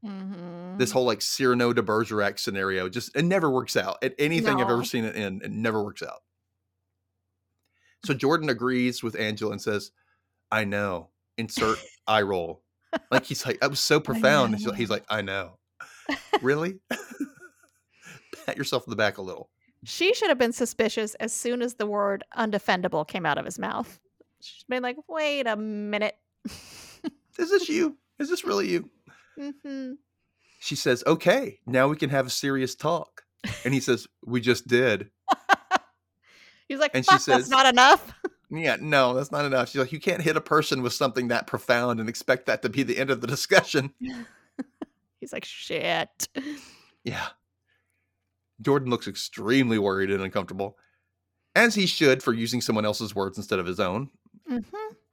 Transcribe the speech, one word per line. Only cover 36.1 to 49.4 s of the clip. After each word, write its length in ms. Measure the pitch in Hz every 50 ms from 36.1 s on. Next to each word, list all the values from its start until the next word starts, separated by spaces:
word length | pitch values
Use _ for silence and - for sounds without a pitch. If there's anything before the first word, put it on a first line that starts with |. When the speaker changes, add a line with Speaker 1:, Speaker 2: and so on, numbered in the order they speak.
| _ _ _ _ _ - - - _ _ _ _
Speaker 1:
He's 120 | 269 269
like, 120 | 302 285 -
Speaker 2:
And 100 | 262 262
she 60 | -
Speaker 1:
"Fuck, 120 | 381 381 -
that's 180 | - 403 - -
Speaker 2:
says 60 | 277
Speaker 1:
not 160 | 262 262 269
enough." 480 | 262 247 247 247 277 302 - - - - _
<laughs> 40 | _ 359 _ _ _ _
Speaker 2:
Yeah, 260 | - 156 165 147 117 -
no, 360 | - 151 151 139 131 123 123
that's 160 | 131 139 139
not 120 | - 147 147
enough. 260 | 143 135 131 120 120
She's 120 | - 139
like, 100 | 131 127
"You 80 | 156 151
can't 220 | - - 175 190
hit 160 | 165 165 156 156
a 40 |
person 420 | - - 151 151 151 - 156 135 127
with 100 | 123 -
something 360 | - 151 131 117 131 123 120
that 180 | 120 117 - -
profound 520 | - 110 - - 127 120 120 123 120 113
and 80 | 110 110
expect 380 | 117 - - - 131 123 -
that 160 | - 113 107
to 80 | - 123
be 140 | 98 135 135
the 140 | 117 123 -
end 100 | 135 135
of 100 | 135 127
the 60 | 131 120
discussion." 640 | 143 - - - 196 190 180 - - 151 131 139 _ _ 247 254 254 240 233 - _ _ _ _ _
Speaker 1:
<laughs> 640 | - 254 _ _ _ - _ _ _ _ _ _ _
He's 140 | - 151 -
like, 100 | - -
"Shit." 840 | - - - - - - 160 - 170 170 160 160 - _ _ - - _ 277 262 294 294 294 - - - - _ _ _ _ _
Speaker 2:
Yeah. 220 | - - - - - - _ _ _ _ _ _ _ _ _ _ _ _ _ _ _ _ _ _ _ _ _ _ _ _ _
Jordan 300 | 110 - 139 143 135 127
looks 160 | 123 117 - 104
extremely 720 | 92 - - - - -